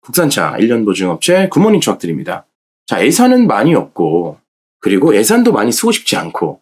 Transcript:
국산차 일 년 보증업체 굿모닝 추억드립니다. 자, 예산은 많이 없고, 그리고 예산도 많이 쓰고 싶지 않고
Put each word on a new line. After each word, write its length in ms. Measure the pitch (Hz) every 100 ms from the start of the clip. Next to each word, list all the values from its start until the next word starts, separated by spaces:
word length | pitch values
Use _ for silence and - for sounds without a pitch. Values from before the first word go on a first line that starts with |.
국산차 560 | - - 160 139 80 -
일 80 | 110
년 180 | 117
보증업체 640 | 107 92 92 85 - 185 190
굿모닝 300 | - 214 202
추억드립니다. 680 | - 98 87 78 80 87 - _ _ _
자, 220 | - 98 107
예산은 400 | 165 247 254 220
많이 300 | 104 139 151
없고, 600 | - - 82 82 82 76 _ _ _ _
그리고 340 | - 98 156
예산도 380 | 104 117 233 240
많이 180 | 156 104
쓰고 220 | - 226
싶지 240 | 226 - 180
않고 440 | 82 - 80 -